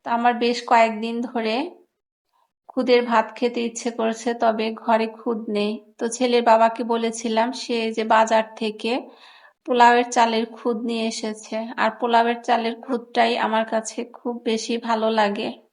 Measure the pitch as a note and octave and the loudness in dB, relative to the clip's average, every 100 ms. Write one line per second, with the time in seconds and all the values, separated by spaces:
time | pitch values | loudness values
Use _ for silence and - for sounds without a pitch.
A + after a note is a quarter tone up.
0 | C4+ A#3 A#3+ A#3 A#3 A#3+ - A#3+ A3+ G#3+ | -2 2 2 2 0 -2 2 4 4 0
1 | A3+ A#3 A#3+ B3 A3 A#3 F4 - _ _ | -6 -6 -4 -4 -2 -2 -4 -12 _ _
2 | _ _ _ _ _ _ - - B3 B3 | _ _ _ _ _ _ -8 -4 2 2
3 | A#3+ A3+ A3+ - A#3+ A#3+ A#3 A#3 A#3+ A#3 | 4 0 0 -4 -4 -2 -6 -6 -8 -2
4 | A3+ A3+ B3 A#3 A3+ A3 A3 A3 - A3 | -4 -2 -4 0 0 0 -4 -4 0 0
5 | A3 - - A3 A3+ G#3 G#3 A3 _ _ | 0 -6 -6 -6 -4 -2 -2 -4 _ _
6 | A#3 - B3+ A#3+ A#3+ A3 A3+ A3+ A#3 A#3 | -8 -2 2 2 4 4 4 0 -4 -2
7 | A3+ A3+ A#3 A3 A#3 B3+ - A#3 A3+ A3 | -2 -4 -4 0 -2 -4 -6 -4 -2 -4
8 | A3 A3 A3+ A3 A3 - A3 G#3+ A3+ C4 | 2 4 4 2 0 -6 -6 -4 -4 -4
9 | - - - - - _ - B3 A#3+ A#3+ | -6 -20 -20 -20 -20 _ -2 6 8 6
10 | B3 B3+ A3+ A3+ A3+ - B3 A3 A#3 A3+ | 4 2 2 2 -2 -4 -4 -2 -4 -2
11 | A3+ A3 A3 G#3+ - A3 A3+ C4 G#3+ - | -4 -4 -8 -8 -8 -8 -8 -2 -2 0
12 | A#3+ A#3 A#3 A#3 A#3+ A#3 A3+ A#3 - B3 | 2 4 2 0 0 0 0 -6 -6 -6
13 | A#3+ A#3+ A#3 A#3+ G#3+ A3 A3 A3+ A3 - | -4 0 2 2 0 0 0 -4 -4 -10
14 | A#3+ - B3 A#3 A#3+ A3 A3 A#3 A#3 A3+ | -10 -10 -8 -6 -2 -4 -2 -4 -2 0
15 | A3 A3+ G#3 G3+ A3+ - _ | 2 2 0 0 -6 -10 _